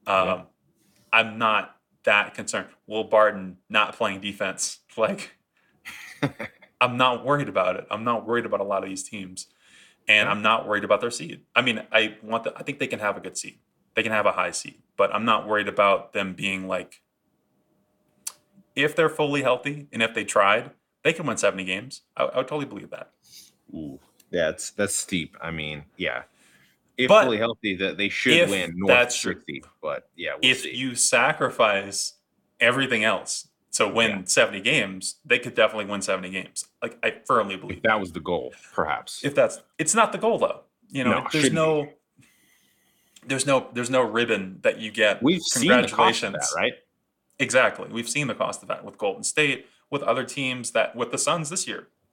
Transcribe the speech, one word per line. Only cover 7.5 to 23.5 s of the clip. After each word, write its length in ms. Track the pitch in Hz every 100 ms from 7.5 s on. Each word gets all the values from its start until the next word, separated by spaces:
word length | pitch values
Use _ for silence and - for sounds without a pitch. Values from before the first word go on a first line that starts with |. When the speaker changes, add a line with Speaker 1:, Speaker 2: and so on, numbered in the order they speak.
| 95 92 95
Speaker 1:
it. 100 | -
I'm 120 | 104
not 220 | 117 113 104
worried 200 | 120 110
about 140 | 101
a 20 |
lot 200 | 101 98
of 60 | 95
these 140 | 95
teams, 420 | - 107 92 92 - _ _ - _ _ -
and 180 | 107 104
Speaker 2:
Yeah. 60 |
Speaker 1:
I'm 100 | 104
not 260 | 107 113 107
worried 160 | 104
about 180 | 101 101
their 100 | -
seed. 300 | - - - _ 120
I 60 |
mean, 220 | 127 110 -
I 260 | 110 107 -
want 220 | 110 113 117
the, 80 | -
I 60 |
think 160 | - 143
they 80 | 123
can 120 | 107
have 160 | 104 98
a 40 |
good 180 | 90 -
seed. 220 | - _ _ _ _
They 80 | -
can 100 | 110
have 140 | 110 101
a 60 |
high 180 | 90 90
seed, 300 | - - - _ -
but 180 | 98
I'm 100 | 107
not 240 | 113 107 101
worried 200 | 107 98
about 460 | 98 101 95 -
them 200 | 104 95
being, 340 | 87 98 95 92
like, 340 | 92 87 - _ _ _ _ _ _ _ _ _ _ _ _ - - _ _ _ -
if 200 | 147 147
they're 140 | 160
fully 340 | - 147 143
healthy 440 | 131 123 143 147 143
and 100 | 110
if 140 | 113 117
they 80 |
tried, 480 | 107 110 101 110 131 _ _ _
they 100 | 151
can 140 | 165 147
win 100 | 107
seventy 260 | 101 95
games. 380 | 92 95 127 - _ -
I, 80 |
I 140 | - 127
would 100 | 131
totally 180 | 151 127
believe 240 | 101 -
that. 220 | - - _ _ - -